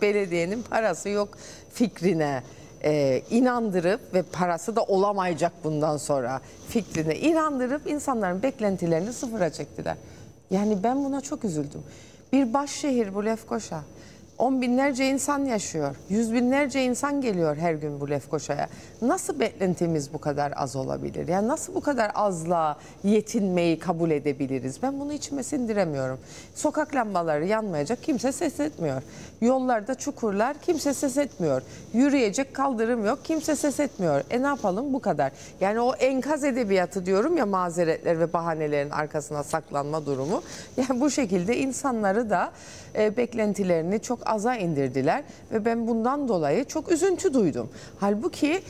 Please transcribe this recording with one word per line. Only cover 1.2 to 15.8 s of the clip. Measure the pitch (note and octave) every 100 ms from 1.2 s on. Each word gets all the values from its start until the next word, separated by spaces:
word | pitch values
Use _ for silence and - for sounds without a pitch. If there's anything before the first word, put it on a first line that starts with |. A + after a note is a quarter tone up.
| G3+ - - - -
fikrine, | - A3+ - F3 E3 D3 C3+ - - - -
e, | D3 D3+ C#3 B2+ -
inandırıp | A#3 B3+ A#3+ A3+ F3+ E3+ A3+ -
ve | F#3
parası | E3+ D#3 F3+ E3+ - A3
da |
olamayacak | - F#3+ G3+ G3+ F3+ D#3 E3+ -
bundan | D#3 D3+ D#3 D3+
sonra | - C#3+ A#2+ C3 - - -
fikrine | A#3+ F#3 E3 D#3+ C#3
inandırıp | D4 D#4+ D#4 C4+ B3 D4 -
insanların | D4 - A#3+ F#3+ F#3
beklentilerini | B3+ C4 G#3 F#3 E3+ E3 G3
sıfıra | A#3+ B3+ A3+ E3+
çektiler. | - D3 - E2 D#2+ - - - - -
Yani | F#3 G#3 G3+
ben | A3 C4+ C#4
buna | C#4
çok | C4 C#4+ G#3+
üzüldüm. | D3+ C#3+ D3+ - - - - -
Bir | C4 B3+
başşehir | C#4 C#4+ - D4+ B3 G3+ G3
bu | G#3+
Lefkoşa. | A3 - A#3 - D#3+ D3+ - - - - -
On | B3+ C4
binlerce | B3 B3 C#4 B3+ C4+
insan | C4+ - C#4+ C#4
yaşıyor. | A3 - D#3+